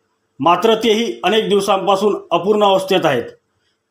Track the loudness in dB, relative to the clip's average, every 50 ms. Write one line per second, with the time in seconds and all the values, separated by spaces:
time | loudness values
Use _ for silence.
0 | _ _ _ _ _ _ _ -2 2 2 2 2 2 2 2 2 2 0 0 0
1 | -2 -4 -6 -4 -4 -2 0 0 0 0 0 0 0 0 -2 0 0 0 0 0
2 | 0 -2 -2 -4 -4 -4 -4 -2 0 0 0 2 2 2 2 0 0 0 0 0
3 | 0 0 -2 -2 -4 -8 -14 _ _ _ _ _ _ _ _ _ _ _